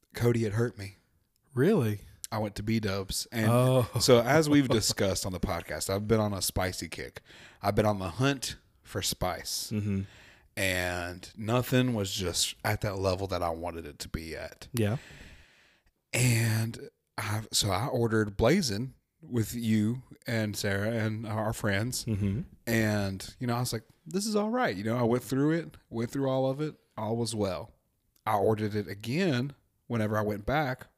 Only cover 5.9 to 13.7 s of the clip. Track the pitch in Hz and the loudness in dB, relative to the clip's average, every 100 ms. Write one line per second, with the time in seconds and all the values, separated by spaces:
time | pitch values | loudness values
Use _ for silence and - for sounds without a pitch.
5.9 | 98 107 110 104 101 - - 92 - 107 | -2 2 2 2 0 -2 -2 -2 -4 -8
6.9 | - 62 - - - - - 101 104 107 | -10 -10 -14 -20 -20 -20 -4 0 4 2
7.9 | 98 92 80 139 135 - - _ _ - | 2 -4 0 0 0 -6 -10 _ _ -10
8.9 | 95 - - 90 85 - - - 107 104 | -6 -4 -2 -4 -4 -6 -6 -4 -4 0
9.9 | 98 98 - - - _ - 95 90 90 | -2 -4 -12 -20 -20 _ -4 0 0 -2
10.9 | 90 87 90 - - 107 123 120 127 127 | -4 -6 -10 -16 -8 -2 0 2 2 2
11.9 | 113 95 104 87 - - - 107 104 107 | 0 -2 -2 -2 0 -2 -2 -4 -2 -4
12.9 | 95 95 92 95 90 85 82 87 | 0 0 0 -2 -2 -2 -2 -6